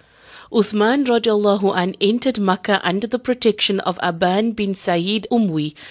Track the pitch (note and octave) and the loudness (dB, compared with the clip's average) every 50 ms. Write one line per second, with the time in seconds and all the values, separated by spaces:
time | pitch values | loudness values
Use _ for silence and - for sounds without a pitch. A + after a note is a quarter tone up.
0 | _ _ _ _ - - - - - - - A#3 G3 - G#3+ G#3 G#3 A3 C4 C#4+ | _ _ _ _ -20 -20 -20 -20 -10 -2 0 0 0 2 0 0 2 2 2 2
1 | C#4 B3 A#3+ A#3 A#3 A#3 G#3+ G#3 G#3 G3+ G3 G3+ G3 G3 F#3+ F#3 F3+ F#3+ - - | 2 2 0 2 2 2 2 2 2 2 2 2 2 0 0 0 -2 -2 -2 0
2 | - G3+ A3+ B3 - C4+ A#3+ G#3+ G3+ F#3+ F#3 - - - G3+ F#3 - F3 F3 G3+ | 0 0 0 2 0 -2 -2 0 0 0 0 0 0 0 0 0 0 0 -2 -2
3 | A#3 A3 - A#3+ - - B3 B3 - A3+ G#3 G#3 - - G3 F#3+ - - F3 - | -4 -4 -4 -4 -2 -2 -2 0 2 0 0 2 0 -2 -2 -2 -2 -2 -4 -2
4 | - F3+ E3+ E3 F#3+ F3+ F#3 G3+ A3 A#3 A3 A3+ G#3 G3 F#3+ - - G3 F3 E3+ | -2 -2 -2 0 0 2 2 2 0 0 -2 -2 -4 -4 -4 -4 -2 0 0 0
5 | E3+ G3 G#3+ A3 F#3 - A#3+ A#3 G#3+ F#3 D#3 D#3 D3+ D3+ - - - - | 0 0 -2 -2 -2 0 0 2 2 2 0 -2 -2 -4 -6 -12 -20 -20